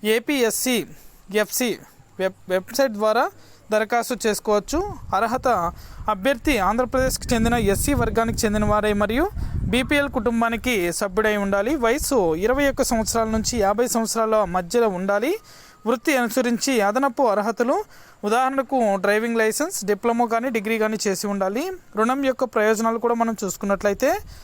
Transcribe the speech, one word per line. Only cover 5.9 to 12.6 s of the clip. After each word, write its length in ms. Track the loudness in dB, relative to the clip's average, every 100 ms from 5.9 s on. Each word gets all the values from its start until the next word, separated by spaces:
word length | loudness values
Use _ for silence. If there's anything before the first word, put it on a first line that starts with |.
| -10 -4
అభ్యర్థి 440 | 0 0 0 0 2
ఆంధ్రప్రదేశ్కి 760 | 2 0 0 0 0 -2 -2
చెందిన 200 | 0 2
ఎస్సీ 400 | 2 2 0 2 0
వర్గానికి 360 | 2 0 0 0 0
చెందిన 180 | 0
వారే 280 | 2 2 2
మరియు 380 | 0 0 0 0 -2 -4 -4 0
బీపీఎల్ 340 | 0 2 0 0
కుటుంబానికి 840 | -2 -2 0 0 0 -2 0 0
సభ్యుడై 440 | -2 -2 0 2 2
ఉండాలి. 400 | 0 0 0 0
వయసు 580 | 2 0 2 2 2
ఇరవై 340 | 2 2 2